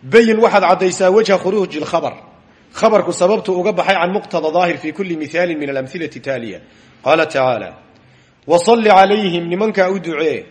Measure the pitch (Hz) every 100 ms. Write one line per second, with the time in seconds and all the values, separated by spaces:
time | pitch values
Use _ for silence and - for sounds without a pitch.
0 | 131 208 226 220 226 202 175 185 185 175
1 | 185 202 208 185 180 208 185 151 147 170
2 | 143 - - _ _ _ _ - 220 214
3 | 170 170 180 214 - 180 185 185 170 190
4 | 180 202 208 175 160 165 175 156 156 151
5 | 190 165 147 165 180 160 143 135 131 180
6 | 156 135 135 131 117 90 - _ _ _
7 | 127 160 156 139 131 117 92 - _ _
8 | _ _ _ _ - 170 214 233 214 190
9 | 196 208 202 170 170 180 220 196 185 196
10 | 170 151 160 120 87